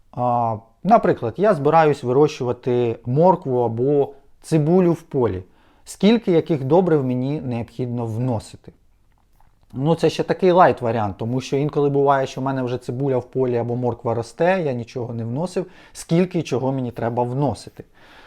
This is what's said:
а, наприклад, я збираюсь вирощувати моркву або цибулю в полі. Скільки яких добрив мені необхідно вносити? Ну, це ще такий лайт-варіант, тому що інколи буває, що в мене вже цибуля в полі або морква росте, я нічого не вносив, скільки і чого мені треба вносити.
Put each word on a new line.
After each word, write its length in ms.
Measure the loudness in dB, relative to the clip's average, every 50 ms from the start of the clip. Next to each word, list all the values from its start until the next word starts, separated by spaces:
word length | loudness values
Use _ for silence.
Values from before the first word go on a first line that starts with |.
| _ _
а, 460 | -8 -4 -2 -2 0 0 -2 -2 -4 -6 -10 _ _ _ 2
наприклад, 500 | 4 4 4 6 4 0 0 -2 -6 -2
я 160 | 0 2 2 2
збираюсь 500 | 2 2 4 4 6 6 4 2 0 0
вирощувати 960 | 0 2 4 4 2 2 -2 -4 -4 -4 -4 -2 -2 0 0 0 0 -2 -4 -4
моркву 540 | -2 0 4 4 4 4 2 0 -2 0 0
або 540 | 0 0 0 0 0 2 2 2 0 0 -4 -18 _ _ -20 _
цибулю 500 | -6 0 0 0 2 4 4 4 4 4
в 100 | 2 -2
полі. 420 | -4 -6 -2 0 0 0 -2 -4 -10 _ _ _ _ _ _ _ _
Скільки 480 | -16 -6 2 4 4 4 4 2 2
яких 320 | 2 2 2 0 -2 -2 0
добрив 420 | 2 2 4 4 4 2 2 0
мені 360 | 0 -2 -2 -2 -4 -4 -6
необхідно 640 | -6 -6 -6 -6 -8 -10 -8 -8 -8 -6 -4 -6 -6
вносити? 680 | -6 -4 -4 -2 -2 -4 -4 -6 -10 -20 -20 -20 -20 -20 _ _ _ _ _ _ _ _ _ _ _ _ _ _ _ _ _ _ _ -8
Ну, 220 | -2 0 0 0
це 140 | 2 0 -2
ще 140 | 0 -2 -2
такий 280 | -2 -2 0 2 4
лайт-варіант, 640 | 6 6 6 6 4 2 -2 -2 -2 0 -2 -4 -4
тому 240 | -6 -6 -4 -4 -4
що 160 | -4 -2 -2
інколи 320 | -2 -2 -2 0 0 0 0
буває, 380 | 2 2 2 2 2 2 0
що 140 | -4 -6 -6
в 20 | -4
мене 200 | -4 -4 -4 -4
вже 140 | -4 -6
цибуля 400 | -6 -8 -8 -6 -4 -2 -2 -2
в 60 | -2 -4
полі 340 | -4 -4 -2 -2 0 0
або 180 | -2 -2 -2 -4
морква 380 | -2 -2 -4 -4 -4 -4 -4 -4
росте, 480 | -4 -6 -8 -4 -2 0 0 0 0 -2
я 80 | -4 -4
нічого 400 | -6 -8 -10 -10 -10 -8 -8 -8
не 120 | -8 -8
вносив, 400 | -6 -6 -6 -6 -6 -6 -6 -8 -8 -12 -20 -20 -20 -18
скільки 460 | -12 -4 0 2 2 2 2 0 -4
і 40 | -4
чого 280 | -2 -4 -2 -2 -2
мені 200 | -4 -4 -6 -6
треба 320 | -6 -4 -4 -4 -2 -2 -2
вносити. 600 | -2 -2 -2 -2 -2 -2 -6 -10 -20 _ -20 -20 _ _ _ -20 -20 -20 -20 -20